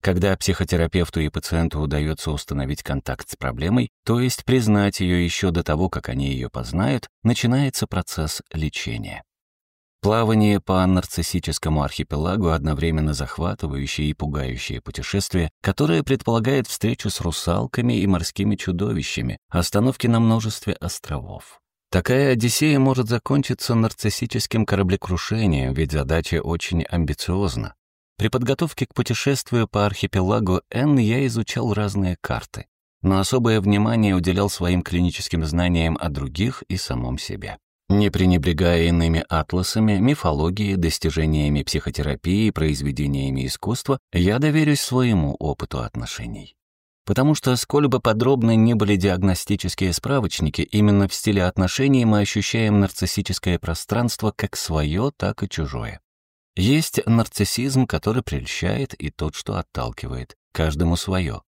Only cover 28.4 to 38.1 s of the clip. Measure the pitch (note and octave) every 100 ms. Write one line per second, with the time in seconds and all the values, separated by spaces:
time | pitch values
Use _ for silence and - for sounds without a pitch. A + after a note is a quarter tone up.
28.4 | B2 C3+ E3 - B2 - - A#2 - C3+
29.4 | - A#2+ A2 G#2 G#2 G2+ - F#2+ F2+ A2+
30.4 | G2 F2+ _ - C#3+ C#3 A2 B2 C#3 A#2
31.4 | G#2+ - A#2 G2+ G#2 G2 F#2+ F2+ - -
32.4 | - - - _ _ _ F#2+ F#2+ G2 C3
33.4 | A#2 A2 G2 G#2 G#2+ A#2 G#2+ F#2 F2 F#2
34.4 | G2+ - F2 F2+ - F2 F2+ - - E2+
35.4 | D#2 E2 F2+ E2+ E2 E2 E2+ C#2 C#2 D#2
36.4 | A2 - - F#2 - - B2 - - G2+
37.4 | F#2+ - _ _ _ G2 G#2